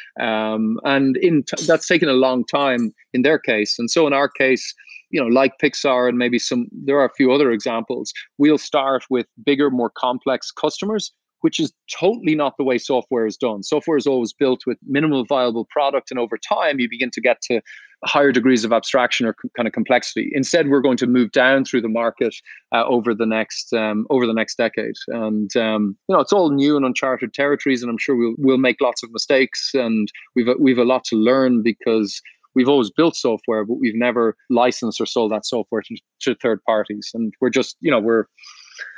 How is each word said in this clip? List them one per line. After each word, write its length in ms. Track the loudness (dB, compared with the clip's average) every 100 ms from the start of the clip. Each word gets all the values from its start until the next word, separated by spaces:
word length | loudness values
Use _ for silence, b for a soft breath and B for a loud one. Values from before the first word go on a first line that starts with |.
| B -6
Um, 600 | -4 -2 -2 -2 -2 -2
and 320 | 0 0 2 2
in 260 | 2 2
t-, 200 | 0 -4 0
that's 180 | 0 2
taken 240 | 0 2
a 40 |
long 300 | 2 2 0 -2
time 460 | -2 0 0 -4 -6 b
in 80 | 0
their 160 | 2 2
case. 400 | 0 0 0 -2
And 140 | -2
so 160 | 2 2
in 60 |
our 140 | 2 0
case, 460 | 0 2 0 -2 -16 B B B
you 100 | -4
know, 60 | 2
like 260 | 4 2 2
Pixar 480 | -4 -2 0 2 2
and 80 | 0
maybe 220 | 0 -2
some, 300 | -2 -4 -4
there 260 | -6 -2 2
are 80 | 2
a 80 |
few 180 | 2 4
other 200 | 4 2
examples, 600 | 0 -2 -4 -6 -8 -10 -14 B 2
we'll 180 | 4 4
start 460 | 0 -2 0 -2 -2
with 160 | -4 -4 -6 -2
bigger, 240 | 2 2
more 220 | 0 -4 -4
complex 540 | -4 -4 -4 -4 -6
customers, 640 | -6 -6 -4 -6 -6 -6 _ _ _
which 180 | -2 -2
is 120 | -6 _ -16
totally 400 | -4 -2 0 -2
not 240 | 0 -2 -2
the 60 |
way 160 | -2 -2
software 480 | 0 -4 -2 -2 -2
is 100 | -2
done. 240 | -4 -4
Software 360 | -4 -4 0 -2
is 100 | 0
always 260 | 0 -2
built 280 | -2 0 0 -4
with 140 | -8 -4
minimal 380 | -2 0 0 0
viable 400 | 0 0 -2 -4
product, 400 | -2 0 -2 -4
and 100 | -6
over 160 | -4 -6
time, 420 | -4 -2 -2 -2
you 100 | -4
begin 220 | -4 -6
to 100 | -2
get 200 | 0 0
to 180 | -2 -4 -6 B B B -2
higher 260 | 2 4
degrees 340 | 4 4 2 2
of 80 |
abstraction 540 | -2 0 0 0 -2 -4
or 80 | -6
c-, 100 | -10 -6
kind 120 | -4
of 60 |
complexity. 580 | -2 0 0 0 -6 -4
Instead, 360 | -4 0 0 2
we're 120 | 2
going 160 | 2 0
to 80 | 2
move 260 | 2 2
down 320 | 2 4 2
through 180 | 0 -2
the 80 | -2
market, 440 | -2 -2 -2 -4 -4 -16 B B
uh, 100 | -2 2
over 280 | 0 0
the 120 | -2 -2
next, 460 | -2 -4 -8 -6
um, 340 | -4 -2 -2 0
over 160 | 0 0
the 80 |
next 240 | -2 -4 -2
decade. 380 | -2 -2 -8 -8 -10
And, 460 | -6 -4 -4 -2 -2
um, 380 | 0 0 -2 -4 0
you 80 | 0
know, 60 |
it's 120 | 2
all 160 | 2 2
new 260 | 2 2 2
and 100 | 0
uncharted 480 | -2 -2 -4 -6
territories, 500 | -2 0 0 0 -2
and 80 | -2
I'm 80 | -6
sure 160 | -2 0
we'll, 200 | 0 2
we'll 200 | 2 4
make 240 | 2 2
lots 220 | 0 -2
of 80 | -8
mistakes, 600 | -8 0 2 2 -2 -4
and 340 | -2 0 0 -2 -6 B -2
we've 120 | 2
a, 80 | 4
we've 220 | 4 4
a 60 | 4
lot 180 | 2 0
to 120 | 0
learn 440 | 2 4 2 2
because 600 | 0 -2 0 0 0 -6 -18 B B 0
we've 140 | 2
always 220 | 2 2
built 260 | 2 0 0
software, 480 | -2 -2 -2 -4 -2
but 140 | -2
we've 160 | -2 0
never 420 | 0 2 0 -2 0
licensed 520 | 2 2 0 -4 -4
or 60 | -4
sold 240 | 0 0
that 120 | -2 -4
software 360 | -6 -4 -6
to, 160 | -6 -12 _ -8
to 140 | -4 -2
third 280 | -2 -2
parties. 480 | 0 -2 -2 -8 -10
And 200 | -6 -6 -2
we're 80 | 0
just, 260 | 0 -4 -4
you 80 | 0
know, 100 | 0
we're, 260 | 2 0 -2 _ B B B B B